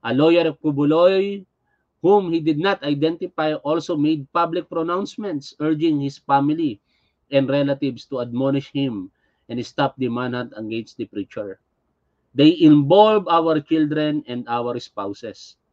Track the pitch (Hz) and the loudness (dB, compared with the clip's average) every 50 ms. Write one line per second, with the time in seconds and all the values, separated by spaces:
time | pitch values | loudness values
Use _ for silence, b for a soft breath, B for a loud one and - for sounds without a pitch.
0 | _ 117 123 131 151 165 170 170 165 160 147 _ - 156 147 139 147 143 156 165 | _ -2 0 2 4 6 6 4 4 0 -2 _ -4 -4 0 0 2 2 4 4
1 | 175 185 196 190 196 202 202 202 185 _ _ _ _ _ _ _ _ _ _ _ | 4 4 4 4 0 -2 -4 -8 -12 _ _ _ _ _ _ _ _ _ _ _
2 | - 175 202 208 190 170 165 170 156 160 156 147 165 196 - - 139 147 147 143 | 2 4 4 4 4 0 -2 -2 0 -2 -2 0 0 -2 -2 -2 -2 -4 -2 0
3 | 151 160 170 170 190 175 _ - 156 156 151 - _ 143 156 170 156 - 175 151 | 0 -2 -2 -4 -10 -10 _ -4 -2 -2 -4 -4 _ -2 -4 -4 -2 -4 -4 -2
4 | 143 151 160 151 135 _ _ 175 170 165 165 180 170 _ 170 165 160 170 175 185 | 0 0 0 -2 -6 _ _ -2 -2 0 -2 -6 -6 _ -6 -6 -4 -2 -4 -4
5 | 202 190 - - 214 202 165 139 143 - - _ 151 156 160 151 160 165 151 143 | -4 -6 -10 -10 -8 -6 -8 -8 -10 -12 -12 _ -2 -2 -2 0 0 0 0 0
6 | 139 139 135 - _ - 139 139 139 147 151 165 165 143 107 - _ _ _ _ | -2 -6 -8 -12 _ 0 0 0 2 0 -2 -2 -2 -4 -4 -8 _ _ _ _
7 | _ _ _ _ _ _ 139 135 135 123 139 143 143 139 139 139 147 135 123 113 | _ _ _ _ _ _ 0 0 2 2 0 0 0 0 -2 -2 -4 -6 -6 -8
8 | - _ 139 127 120 120 117 120 131 139 135 139 135 - _ 143 139 135 117 101 | -14 _ -8 -8 -8 -6 -4 -2 -2 0 0 -2 -4 -4 _ -4 -4 -2 -4 -6
9 | 92 98 _ _ _ _ _ _ _ _ 120 123 120 - _ - 143 139 - - | -10 -12 _ _ _ _ _ _ _ _ -10 -10 -10 -8 _ -4 -4 -4 -2 -4
10 | 131 120 117 120 127 123 123 123 123 120 - - 113 107 113 117 110 - - - | -6 -4 -4 -4 -6 -6 -6 -6 -8 -10 -12 -14 -10 -8 -8 -10 -10 -12 -12 -12
11 | 117 - - 104 98 _ - 113 104 101 95 _ _ _ _ _ _ _ _ _ | -12 -10 -8 -10 -10 _ -10 -12 -12 -12 -14 _ _ _ _ _ _ _ _ _
12 | _ _ _ _ _ _ _ 127 147 156 180 160 170 151 151 147 143 139 170 196 | _ _ _ _ _ _ _ 4 4 4 6 6 6 8 8 6 6 6 6 6
13 | 214 214 220 214 185 165 170 165 160 165 160 156 147 _ 165 160 156 147 151 151 | 6 6 4 2 2 2 0 2 2 2 0 0 0 _ 0 0 0 0 0 -2
14 | 151 151 151 151 143 - 123 123 117 120 120 120 120 120 120 123 - - _ - | -2 -2 -2 -4 -6 -6 -10 -10 -6 -6 -6 -4 -4 -4 -6 -8 -10 -12 _ -8
15 | 101 101 101 - - 87 82 - - - - _ _ _ | -8 -8 -8 -10 -12 -16 -16 -16 -20 -20 -20 _ _ _